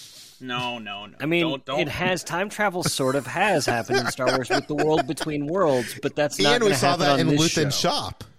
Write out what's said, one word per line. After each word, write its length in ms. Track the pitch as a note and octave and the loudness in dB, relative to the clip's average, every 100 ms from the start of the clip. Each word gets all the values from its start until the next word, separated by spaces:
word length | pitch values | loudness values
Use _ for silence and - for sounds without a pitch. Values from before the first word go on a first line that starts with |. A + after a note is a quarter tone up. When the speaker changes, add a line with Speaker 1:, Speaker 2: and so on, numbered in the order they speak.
| - - - - | -20 -20 -20 -16
Speaker 1:
No, 380 | B2+ B2 B2 A#2+ | -8 -4 -4 -6
no, 260 | G#2 G2+ G#2 | -10 -12 -14
no. 100 | - | -6
Speaker 2:
I 60 | C#3+ | 0
mean, 180 | E3+ | 2
Speaker 1:
Don't, 220 | E3 C#3 - | 2 -2 -4
don't. 140 | C#3+ | -2
Speaker 2:
it 80 | D#3 | -2
has, 360 | B2 F3+ F#3 | -2 -2 -2
time 260 | - E3+ G3+ | -4 -4 -4
travel 340 | - G#3 F3+ | -2 -2 0
sort 320 | D#3+ - C3 C#3 | -2 0 0 0
of 100 | B2 | -2
has 400 | D3 G#3 E3+ C3 | 0 2 2 0
happened 340 | A#2+ A2 G4 | -2 0 -2
in 80 | - | -2
Star 200 | - B2+ | -2 0
Wars 220 | - B2 | 0 0
with 180 | D4+ - | -2 -2
the 80 | D3 | -2
world 320 | D3+ D#3 C#3+ | 2 2 0
between 400 | D3 D#3+ D3 C#3+ | -4 -4 -4 -2
worlds, 500 | F#3 E3 C3 A2 B2+ | 2 4 2 0 -4
but 140 | C#3+ - | -4 0
that's 240 | D3 - | -2 2
not 160 | D3 A#3+ | 2 4
Speaker 3:
And 80 | |
we 60 | G#3+ | 4
Speaker 2:
gonna 100 | C3 | 4
Speaker 3:
saw 80 | F3+ | 2
Speaker 2:
happen 140 | F3 - | 4 4
Speaker 3:
that 60 | |
Speaker 2:
on 60 | C#3 | 4
Speaker 3:
in 60 | E3 | 4
Speaker 2:
this 120 | D3 | 4
Speaker 3:
Luthen's 360 | E3 E3+ C#3+ - | 4 2 0 2
Speaker 2:
show. 120 | F3 | 0
Speaker 3:
shop. 340 | C#4 - - - | 0 -4 -10 -18